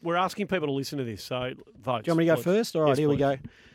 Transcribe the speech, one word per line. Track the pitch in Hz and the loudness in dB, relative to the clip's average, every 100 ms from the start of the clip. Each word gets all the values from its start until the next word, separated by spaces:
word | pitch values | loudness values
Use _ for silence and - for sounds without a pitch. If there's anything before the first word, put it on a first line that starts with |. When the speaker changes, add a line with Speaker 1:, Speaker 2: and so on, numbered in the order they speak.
Speaker 1:
We're | 170 175 | -2 0
asking | 190 - 196 | 0 -2 -2
people | 185 151 | -2 -2
to | |
listen | 139 131 147 | -2 -4 -6
to | |
this. | 120 101 | -6 -8
So | - 127 127 139 - - | -8 -6 -6 -10 -18 -10
votes. | 127 117 165 | -4 -2 0
Speaker 2:
Do | |
you | |
want | 165 | 2
me | 165 | 4
to | |
go | 160 | 2
Speaker 1:
please. | 175 | 2
Speaker 2:
first? | 208 233 165 | 0 0 2
All | |
right, | 151 | 4
Speaker 1:
Yes, | 135 | 4
Speaker 2:
here | 151 | 4
we | 139 | 4
Speaker 1:
please. | 139 139 | 2 0
Speaker 2:
go. | - - - | -8 -18 -20